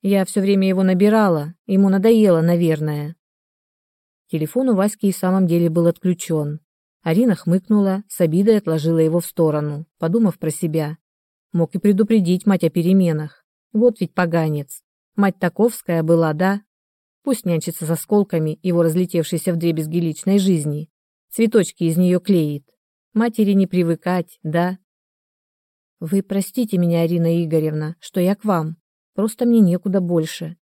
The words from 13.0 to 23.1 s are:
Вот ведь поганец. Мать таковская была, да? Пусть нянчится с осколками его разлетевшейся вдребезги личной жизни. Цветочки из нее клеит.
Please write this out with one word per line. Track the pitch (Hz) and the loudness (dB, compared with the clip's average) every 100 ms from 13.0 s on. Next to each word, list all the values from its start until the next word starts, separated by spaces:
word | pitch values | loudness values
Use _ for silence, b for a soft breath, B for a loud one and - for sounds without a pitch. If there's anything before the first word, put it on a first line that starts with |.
| 175 156 151 _ _ _ _ | 2 -2 -6 _ _ _ _
Вот | 214 240 220 | 2 2 2
ведь | 175 | -6
поганец. | - 175 165 160 147 139 - _ _ _ - | -2 -2 0 -2 -4 -8 -18 _ _ _ 0
Мать | 196 185 | 0 0
таковская | 175 - 226 - - 165 | -4 0 0 0 -4 -2
была, | 160 170 160 | 2 2 2
да? | 151 185 202 _ _ _ _ _ _ | 0 -2 -2 _ _ _ _ _ _
Пусть | - 247 180 | -6 -4 -2
нянчится | 170 165 - 156 | -2 -4 -8 -4
с | |
осколками | 165 - 208 202 165 156 156 | -4 0 0 0 -2 -4 -4
его | 185 170 | -2 0
разлетевшейся | 165 160 180 170 151 165 - | 2 0 -2 -2 -2 -4 -4
вдребезги | 170 170 156 156 165 | -2 -2 -2 -4 -4
личной | 170 151 - 202 | -4 -4 0 2
жизни. | 190 170 147 147 160 _ _ _ _ | 2 0 -2 -6 -10 _ _ _ _
Цветочки | - 226 226 180 - | -2 2 2 0 -2
из | 170 160 | -2 2
нее | 180 180 | 2 2
клеит. | 175 185 151 147 _ _ _ _ _ | 2 0 0 -6 _ _ _ _ _